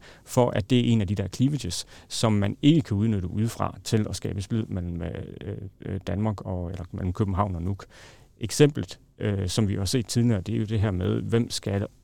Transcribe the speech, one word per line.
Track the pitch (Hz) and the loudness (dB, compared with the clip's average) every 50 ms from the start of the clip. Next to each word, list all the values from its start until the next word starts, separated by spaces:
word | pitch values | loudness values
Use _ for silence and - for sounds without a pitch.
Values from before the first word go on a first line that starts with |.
| - - - - - | -8 -16 -20 -20 -14
for | - - 127 123 123 | -2 2 2 2 4
at | - 107 - - | 2 -2 0 2
det | 127 120 | 2 4
er | 120 | 4
en | 117 117 110 | 4 4 4
af | 98 | 4
de | 87 104 | 0 -2
der | 104 98 | -2 -4
cleavages, | 98 - - 127 143 147 131 - 90 - - - - - - - | -6 0 0 2 2 2 -2 -4 -6 -6 -6 -8 -12 -18 -20 -16
som | - - - 120 110 104 | -10 -4 0 2 4 4
man | 101 101 101 - - | 4 2 0 -2 4
ikke | - 143 170 151 | 6 6 6 6
kan | - - 104 | 4 2 0
udnytte | 98 107 113 107 95 90 | 2 2 2 2 0 -2
udefra | 85 87 104 110 117 - - 98 - - - - | -2 -2 -2 -2 -2 0 -2 -4 -4 -4 -8 -4
til | - 117 107 107 - | 0 0 0 2 0
at | 101 | -4
skabe | - - 98 92 98 | -6 -6 -4 -4 -4
splid | 95 - 117 110 - | -4 -2 -2 -2 -2
mellem, | - 98 92 87 87 85 85 | -2 -4 -4 -4 -4 -4 -4
øh, | 85 - - - - - - - - 101 104 107 101 95 - _ - | -6 -6 -6 -8 -10 -10 -12 -12 -10 -10 -10 -10 -10 -14 -16 _ -8
øh, | - 92 87 - | -6 -6 -6 -4
Danmark | 92 90 98 107 110 101 95 | -4 -2 0 0 -2 -2 -4
og, | 98 95 92 90 87 85 | -6 -6 -4 -4 -4 -6
eller | 85 82 87 - | -6 -8 -10 -10
mellem | - 101 95 90 90 | -8 -4 -4 -4 0
København | - 107 98 92 98 104 98 90 | 0 0 0 2 0 0 0 0
og | 82 | -4
Nuuk. | 85 95 101 - - - - - - - - - - _ _ | -2 -4 -4 -6 -8 -20 -20 -20 -20 -20 -20 -20 -20 _ _
Eksemplet, | - 113 101 - - 151 143 147 117 104 - - - - _ _ | -10 -8 -6 4 6 6 6 6 0 -6 -8 -10 -18 -20 _ _
øh, | - 104 107 101 98 98 92 | -4 -2 -2 0 0 -2 0
som | - 113 107 | 0 2 2
vi | 95 101 | 2 0
har | 101 98 | 0 0
set | - - 127 113 | 0 0 0 0
tidligere, | - - 120 117 120 110 92 | 0 0 2 4 4 2 2
det | 87 104 113 | -2 -2 -2
er | 113 | -2
jo | 110 | -2
det | 101 113 101 | 0 0 0
her | 98 110 | 2 2
med, | 92 90 92 101 110 117 | 0 0 0 0 0 0
hvem | 107 101 113 117 120 - | 0 0 0 0 0 0
skal, | - - - 101 101 98 104 - - - | -4 -6 -4 -2 -2 -2 -2 -4 -8 -16